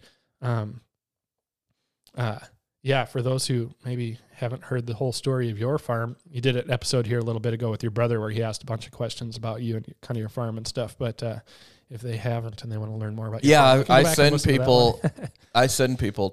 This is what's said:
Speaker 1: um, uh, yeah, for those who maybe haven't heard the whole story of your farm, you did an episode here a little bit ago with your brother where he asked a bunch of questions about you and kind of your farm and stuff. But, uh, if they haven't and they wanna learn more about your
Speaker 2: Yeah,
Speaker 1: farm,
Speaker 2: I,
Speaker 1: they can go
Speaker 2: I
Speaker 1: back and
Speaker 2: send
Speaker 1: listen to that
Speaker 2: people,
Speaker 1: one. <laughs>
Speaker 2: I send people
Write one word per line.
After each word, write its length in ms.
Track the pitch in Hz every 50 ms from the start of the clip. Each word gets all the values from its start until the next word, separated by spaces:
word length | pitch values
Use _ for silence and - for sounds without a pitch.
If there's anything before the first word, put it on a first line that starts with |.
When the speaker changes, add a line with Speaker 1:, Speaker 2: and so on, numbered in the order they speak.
| _ _ _ _ _ _ _ _
Speaker 1:
um, 420 | - 120 120 113 107 107 127 120 - _ _ _ _ _ _ _ _ _ _ _ _ _ _ _ _ _ _ _ _ _ _ _ _ _ -
uh, 220 | 123 120 110 104 - - - _ _ _ _ _ _
yeah, 220 | - 131 135 131 120
for 160 | - - 131
those 240 | 117 131 131 131 -
who 240 | - 131 120 117 123 - _ -
maybe 340 | 123 123 123 120 113 113 - _ _ -
haven't 280 | - 127 117 131 - -
heard 220 | - 127 123 117
the 80 | 120 110
whole 180 | - 135 123
story 380 | 113 - - 139 131 127 120 117
of 80 | 107 101
your 200 | 117 127 151 147
farm, 380 | - - 120 113 117 117 127 - _ 175
you 100 | 143 120
did 140 | 117 131 123
an 140 | 123 120 135
episode 360 | 123 113 - - 139 123 110
here 120 | 104 123 120
a 40 |
little 180 | 113 117 113 110
bit 140 | 107 120 117
ago 160 | 117 123 113
with 120 | 107 -
your 80 | 120 113
brother 300 | 101 117 120 117 120 110
where 100 | 107 107
he 120 | 107 113
asked 200 | 113 110 104 -
a 40 | -
bunch 200 | - 110 113 -
of 60 | -
questions 440 | - - 120 110 - - 120 113 113
about 260 | 117 117 113 110 117
you 140 | 123 117 113
and 100 | 110 110 - - _
kind 140 | - - 120
of 40 | 117
your 80 | 110 104
farm 300 | - 127 120 113 110 113
and 80 | 110
stuff. 280 | - - 127 117 104 - -
But, 240 | 127 117 110 -
uh, 160 | 117 117 107 113 - _ - - - - _ _ _ -
if 100 | 127 107
they 160 | 120 120 113
haven't 460 | 110 104 120 117 117 113 113 107 -
and 100 | - 117
they 40 | 107 107
wanna 180 | 107 110 110
learn 180 | 110 107 104 107
more 120 | 110 110 110
about 160 | 110 113 135
your 80 | 143
Speaker 2:
Yeah, 100 | 151 147
Speaker 1:
farm, 80 | 139 131
Speaker 2:
I, 40 | 131 139
Speaker 1:
they 60 | 135
can 40 | -
go 60 | 123
Speaker 2:
I 80 | 131
Speaker 1:
back 40 | 151
and 100 | 165 160
Speaker 2:
send 160 | 151 143 147
Speaker 1:
listen 160 | 147 143 - 151
to 60 | 135 131
that 60 | 127
Speaker 2:
people, 280 | 131 123 123 120 117 117 -
Speaker 1:
one. 280 | - 143 - - - - - _
<laughs> 120 | _ _ -
Speaker 2:
I 120 | 120 127
send 320 | 131 - - 131 127 131 -
people 320 | 113 101 107 107 98 92